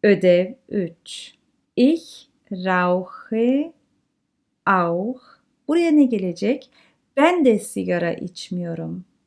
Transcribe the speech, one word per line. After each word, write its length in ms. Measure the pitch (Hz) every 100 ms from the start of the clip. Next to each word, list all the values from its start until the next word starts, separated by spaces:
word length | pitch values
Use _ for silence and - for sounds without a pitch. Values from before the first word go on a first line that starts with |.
Ödev 500 | 208 196 185 175 185 262 _
üç. 640 | 208 170 165 - - - _ _ _ _ -
Ich 520 | 254 330 - - - _ _
rauche 1200 | 185 185 180 180 180 180 - - 220 233 269 330 _ _ _ _ _ _ _ _ _ -
auch. 560 | 190 170 170 208 262 _ _ _ _ -
Buraya 240 | 320 339
ne 120 | 302
gelecek? 680 | 262 220 185 170 202 269 - _ _ _ _ -
Ben 280 | 311 359 262
de 140 | 214
sigara 540 | - - 185 175 170
içmiyorum. 920 | - 175 - - 180 170 165 165 175 180 _